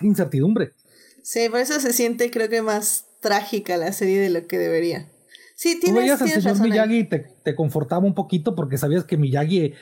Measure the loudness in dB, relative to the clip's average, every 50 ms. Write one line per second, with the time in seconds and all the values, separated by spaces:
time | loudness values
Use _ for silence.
0 | 2 2 2 2 0 0 0 2 2 2 2 0 -2 -4 _ _ _ _ _ -20
1 | -20 _ _ _ -12 -6 -4 -2 -2 0 0 0 0 0 -2 -2 0 0 0 0
2 | 0 0 0 0 -2 -2 0 -2 -2 0 -2 -2 0 0 -2 -2 -2 -2 -4 -4
3 | -6 _ _ -4 -2 0 0 0 0 -2 -4 -4 -4 -2 -2 -2 -2 -2 -2 -2
4 | 0 2 2 2 2 2 0 -2 -4 -4 -2 -2 0 0 0 0 0 -2 -4 -6
5 | -8 -14 _ _ _ _ -20 -20 -20 -20 _ -4 -2 -2 0 0 2 2 4 4
6 | 4 4 2 2 2 2 2 2 2 2 2 2 2 2 2 2 2 2 2 0
7 | 0 0 -2 -4 -4 -6 -14 _ -6 -4 -2 -2 -2 -2 -2 -2 -2 -2 0 2
8 | 2 2 0 0 -2 -2 -2 -2 -2 -2 -2 -4 -4 -4 -4 -2 0 0 0 0
9 | 0 0 0 0 0 2 2 0 0 2 0 0 0 0 -4 -8